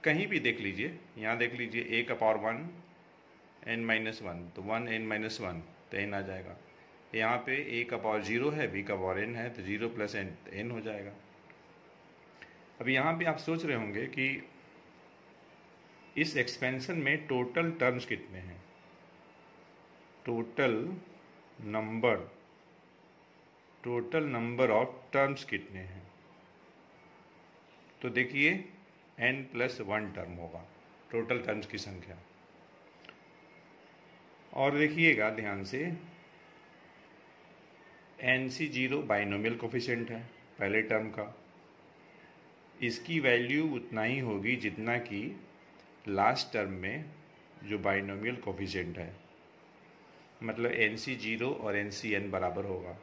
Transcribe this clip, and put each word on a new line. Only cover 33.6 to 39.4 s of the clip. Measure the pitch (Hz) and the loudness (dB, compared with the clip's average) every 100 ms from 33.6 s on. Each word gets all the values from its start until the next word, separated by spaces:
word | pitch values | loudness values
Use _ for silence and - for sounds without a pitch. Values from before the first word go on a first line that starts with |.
| - - - - - - - - - | -20 -20 -20 -20 -20 -20 -20 -20 -10
और | - 139 143 | 2 4 6
देखिएगा | 147 151 165 117 107 | 4 6 6 8 4
ध्यान | 110 104 98 | 2 -2 -2
से, | 98 127 165 165 - - - - - - - - - - - - - - - - - - - - - - | -4 -4 -2 -4 -10 -20 -20 -20 -20 -20 -20 -20 -20 -20 -20 -20 -20 -20 -20 -20 -20 -20 -20 -20 -20 -2
एन | 127 127 131 | 4 4 4
सी | 127 156 | -2 -2
zero | 127 127 143 | 0 2 0
binomial | 151 104 101 101 | 2 2 4 2